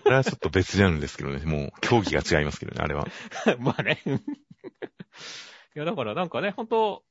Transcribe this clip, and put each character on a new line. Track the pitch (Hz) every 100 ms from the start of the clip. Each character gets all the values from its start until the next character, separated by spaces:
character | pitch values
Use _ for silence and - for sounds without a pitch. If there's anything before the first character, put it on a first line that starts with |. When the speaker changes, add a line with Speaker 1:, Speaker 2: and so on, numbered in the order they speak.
Speaker 1:
れ | 403
は | 135
ち | 135
ょ | -
っ |
と | -
別 | 92 92 95
ジ |
ャ | 98
ン | 78
ル |
で | 71
す | -
け |
ど | 69
ね。 | 69
も | 78 76 71
う、 | -
競 | - 120
技 | 95
が | 73 - 80
違 |
い |
ま | 73
す | -
け | -
ど |
ね、 | 73
あ | 78
れ |
は。 | 73 - - -
Speaker 2:
<laughs> | - - 127
ま | 127 -
あ |
ね。 | 104 151
<laughs> | -
い | 135 - 294 _ _ - - - - - - - - - - _ 151
や、 |
だ | 156
か | 156
ら | 110
な | 120
ん | 175
か | 117
ね、 | 196
本 | 196 226
当 | 226 220 196 _